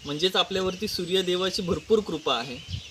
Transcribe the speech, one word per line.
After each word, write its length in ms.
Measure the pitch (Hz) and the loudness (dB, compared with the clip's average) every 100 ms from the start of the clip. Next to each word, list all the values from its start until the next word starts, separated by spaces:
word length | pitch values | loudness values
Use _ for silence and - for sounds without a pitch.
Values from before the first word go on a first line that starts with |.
म्हणजेच 320 | 143 151 185 190 | -4 0 2 2
आपल्यावरती 520 | 175 190 185 180 208 | 2 0 0 -2 -4
सूर्यदेवाची 720 | - 170 190 180 180 190 180 | -4 0 0 2 0 0 0
भरपूर 380 | 175 151 - 220 | 0 -2 4 4
कृपा 380 | 202 156 151 120 | 4 -2 0 0
आहे. 180 | 120 123 - - - | -2 -8 -8 -8 -8